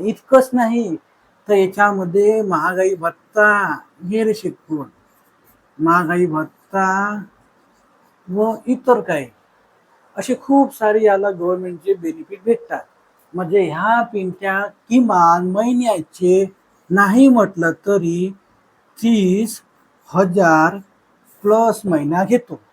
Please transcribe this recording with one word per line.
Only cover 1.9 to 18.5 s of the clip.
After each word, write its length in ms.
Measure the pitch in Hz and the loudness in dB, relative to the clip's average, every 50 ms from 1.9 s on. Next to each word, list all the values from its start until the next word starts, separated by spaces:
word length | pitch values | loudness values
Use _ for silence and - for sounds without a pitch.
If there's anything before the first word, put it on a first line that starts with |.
| 202 190 185 175 175 202 208 208 220 220 | 0 -2 -4 -2 0 2 2 2 2 0
महागाई 520 | 208 190 170 160 170 180 180 185 185 196 190 | 0 -2 -2 -2 -2 -2 -2 0 -2 -2 -2
भत्ता, 560 | 160 165 170 - _ _ _ - 214 208 214 208 202 190 170 147 - - _ _ - | -4 -6 -6 -8 _ _ _ 0 2 2 2 2 0 -2 -4 -6 -8 -12 _ _ -14
हे 220 | 180 175 214 226 220 | -8 -4 -2 -2 0
रे 100 | 220 214 | -2 -2
शेतकरी, 560 | - 190 165 - _ _ 156 156 147 127 - _ _ _ _ _ _ _ _ _ _ _ _ _ _ _ _ _ 143 | -4 -6 -10 -10 _ _ -10 -8 -8 -10 -10 _ _ _ _ _ _ _ _ _ _ _ _ _ _ _ _ _ -2
महागाई 460 | 156 165 170 180 165 160 175 180 180 | 0 2 2 2 0 0 -2 0 0
भत्ता 960 | 160 156 156 156 - _ _ _ _ 190 196 190 190 190 196 202 208 208 202 175 - _ _ _ _ _ _ _ _ _ _ _ _ _ _ _ _ _ _ _ | -2 -2 -4 -6 -8 _ _ _ _ -4 -2 -2 0 -2 -2 -4 -4 -6 -8 -12 -14 _ _ _ _ _ _ _ _ _ _ _ _ _ _ _ _ _ _ _
व 260 | 180 185 208 220 226 220 220 - | -6 -4 -2 -2 -2 -4 -6 -4
इतर 320 | 240 254 - - 262 240 214 | -6 -6 -2 0 0 0 0
काही 260 | 180 185 165 143 131 - _ _ _ _ _ _ _ _ _ _ _ _ _ _ _ _ - | 0 -4 -6 -6 -6 -10 _ _ _ _ _ _ _ _ _ _ _ _ _ _ _ _ -12
असे 200 | 202 - - 247 - | -8 -6 -6 -6 -4
खूप 340 | - - 277 277 269 277 - | -2 2 2 2 2 2 -2
सारे 280 | - 214 214 214 220 220 | -2 0 0 2 4 4
याला 260 | 208 196 196 208 202 | 4 4 2 0 -2
गव्हर्नमेंटचे 640 | 190 170 175 180 180 180 185 180 175 165 185 196 190 | -4 -4 -4 -4 -4 -4 -6 -10 -12 -6 -4 -4 -4
बेनिफिट 440 | 175 170 160 160 160 - - 196 185 190 | -4 -4 -10 -10 -10 -14 -18 -18 -6 -4
भेटतात. 360 | 233 233 - - - 156 127 - _ _ _ _ _ _ _ _ _ 165 | -2 -2 -2 -4 -10 -10 -10 -10 _ _ _ _ _ _ _ _ _ -10
म्हणजे 280 | 185 180 160 190 202 | -8 -4 0 0 0
ह्या 400 | 180 147 151 170 196 - - 233 233 | 0 0 -2 -2 -2 0 0 0 -2
पिंट्या 580 | - 214 196 185 180 180 - 196 196 190 196 202 196 - _ _ - | -4 -6 -8 -6 -8 -8 -6 -6 -4 -4 -4 -6 -8 -10 _ _ 0
किमान 600 | 233 262 240 214 185 180 170 170 170 180 180 180 | 2 2 2 4 4 4 4 4 4 2 0 -2
महिन्याचे 920 | 185 208 233 247 247 247 247 226 202 165 156 - - - 185 180 185 190 196 190 - _ _ _ _ _ _ - | -2 -2 -2 0 0 0 0 -2 -2 -4 -6 -12 -8 -2 0 2 2 2 0 -2 -6 _ _ _ _ _ _ -2
नाही 380 | 175 196 202 190 214 254 269 269 | 0 0 2 4 4 6 6 6
म्हटलं 420 | 247 226 196 - - 170 170 165 160 - - | 6 4 2 0 -2 -2 -2 -2 -4 -4 -2
तरी 420 | 202 202 196 170 165 170 175 185 190 196 _ _ _ | -2 -2 0 0 -2 -4 -4 -4 -6 -8 _ _ _